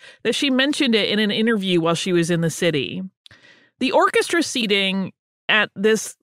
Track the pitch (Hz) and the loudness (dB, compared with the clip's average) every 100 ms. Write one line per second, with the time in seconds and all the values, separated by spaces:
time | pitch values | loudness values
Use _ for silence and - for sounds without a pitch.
0 | - - 220 - 285 254 277 285 277 220 | -20 -6 -4 -2 0 0 0 0 2 2
1 | 190 208 208 208 220 220 190 175 165 165 | 2 0 0 0 0 0 0 0 2 0
2 | 190 175 165 170 165 - 175 151 98 185 | 0 0 2 0 -2 0 0 0 -4 -8
3 | 190 - _ - - _ _ _ 254 285 | -12 -16 _ -20 -20 _ _ _ 0 2
4 | 370 466 - 339 - 262 226 202 190 190 | 2 2 0 -2 -2 -2 0 0 0 -2
5 | 170 - _ _ - 214 - - 214 220 | -6 -10 _ _ 0 0 0 0 0 0
6 | - - | -2 -12